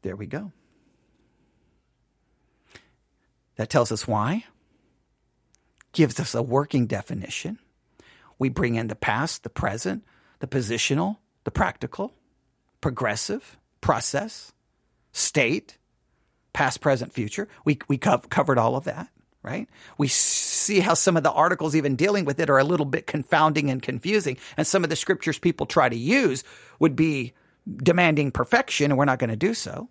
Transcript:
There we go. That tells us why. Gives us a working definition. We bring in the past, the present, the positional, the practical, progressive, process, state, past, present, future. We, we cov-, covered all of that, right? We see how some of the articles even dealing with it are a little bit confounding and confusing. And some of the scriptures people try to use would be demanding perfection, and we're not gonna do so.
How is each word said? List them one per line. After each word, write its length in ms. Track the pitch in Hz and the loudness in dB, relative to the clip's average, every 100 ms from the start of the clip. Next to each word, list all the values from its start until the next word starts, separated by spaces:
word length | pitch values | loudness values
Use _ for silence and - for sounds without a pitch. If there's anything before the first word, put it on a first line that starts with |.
There 140 | 98 92 | -10 -10
we 80 | |
go. 260 | 101 151 202 _ _ _ _ _ _ _ _ _ _ _ _ _ _ _ _ _ _ _ _ _ _ - _ _ _ _ _ _ _ | -10 -10 -12 _ _ _ _ _ _ _ _ _ _ _ _ _ _ _ _ _ _ _ _ _ _ -20 _ _ _ _ _ _ _
That 140 | - 110 | -8 -2
tells 200 | 151 117 | 0 0
us 160 | 110 | -2
why. 380 | - 107 110 208 - _ _ _ _ _ _ _ _ _ _ _ _ _ _ | -4 -2 -2 -4 -8 _ _ _ _ _ _ _ _ _ _ _ _ _ _
Gives 260 | - 147 - | 2 2 2
us 160 | 143 | -2
a 60 | 117 | -2
working 460 | 120 131 147 139 113 | 0 0 2 0 0
definition. 720 | 98 - 98 - - 175 220 _ _ _ _ _ _ _ _ | -4 -6 -10 -8 -10 -10 -12 _ _ _ _ _ _ _ _
We 120 | 135 | -4
bring 260 | 127 123 | 0 0
in 120 | 117 113 | 0 -4
the 80 | |
past, 480 | 110 - 110 160 - | -4 -2 0 -2 -6
the 60 | 110 | -10
present, 540 | - - 110 185 196 _ _ _ _ | -4 -4 -4 -6 -8 _ _ _ _
the 80 | 135 | -4
positional, 720 | 135 110 117 - 139 180 214 _ _ | -4 -2 -2 0 0 -2 -6 _ _
the 60 | - | -6
practical, 640 | - 202 - - - 208 _ _ _ _ _ _ _ | -2 -2 -2 -12 -8 -10 _ _ _ _ _ _ _
progressive, 760 | 147 120 117 110 - 220 - - _ _ | -4 -2 -2 -2 -4 -6 -10 -20 _ _
process, 720 | - 127 - - 220 - - _ _ _ _ _ _ | 0 0 0 -2 -4 -12 -20 _ _ _ _ _ _
state, 640 | - - 147 120 175 - _ _ _ _ _ _ _ _ | -4 0 2 2 0 -6 _ _ _ _ _ _ _ _
past, 300 | - 135 - | 0 0 0
present, 320 | - 131 117 | 0 0 -2
future. 340 | - 104 - 208 - | -6 -6 -6 -10 -4
We, 160 | - 139 - | -2 -2 -2
we 100 | 139 | 0
cov-, 320 | 208 175 - | 2 0 0
covered 280 | - - 123 | -2 2 2
all 180 | 113 | 2
of 80 | 127 | -2
that, 240 | - - - _ _ _ | -6 -10 -14 _ _ _
right? 280 | - 160 - - - - | -10 -10 -12 -18 -20 -4
We 120 | 139 | 0
see 720 | - - - - - - 202 | 2 0 -2 -2 -4 2 2
how 140 | 180 | 4
some 200 | 165 196 | 4 4
of 80 | 165 | 4
the 80 | 147 | 2
articles 460 | - 165 180 156 156 | 4 2 2 0 0
even 180 | 143 | 0
dealing 300 | 131 185 202 | 0 2 2
with 160 | 151 139 | -2 0
it 80 | 156 | 4
are 100 | 135 | 4
a 60 | |
little 200 | 143 175 | 4 0
bit 220 | 143 - - | 0 -4 -4
confounding 640 | 151 - 151 156 151 143 | -8 0 4 4 2 0
and 120 | 131 | -2
confusing. 540 | - 131 180 214 165 127 - - | -4 -6 0 0 0 -6 -8 -4
And 100 | 156 | 0
some 160 | 196 | 2
of 60 | 165 | 0
the 80 | 156 | -2
scriptures 420 | - 180 165 143 | 0 0 0 0
people 260 | 175 - | 0 0
try 220 | - 170 127 | 0 4 4
to 80 | |
use 480 | 117 131 269 208 131 - - - _ | 2 2 4 4 0 -8 -20 -20 _
would 180 | 160 131 | 2 4
be 340 | 160 143 123 _ _ _ - 113 | 2 0 -6 _ _ _ -14 -2
demanding 520 | 131 175 175 147 143 | 2 4 4 4 0
perfection, 600 | - 123 240 - - 143 | -2 2 2 0 0 2
and 60 | 135 | 4
we're 80 | |
not 140 | 143 127 | 2 2
gonna 180 | 120 110 | -2 0
do 160 | 185 | -2
so. 340 | 226 - - 233 | -2 -6 -10 -12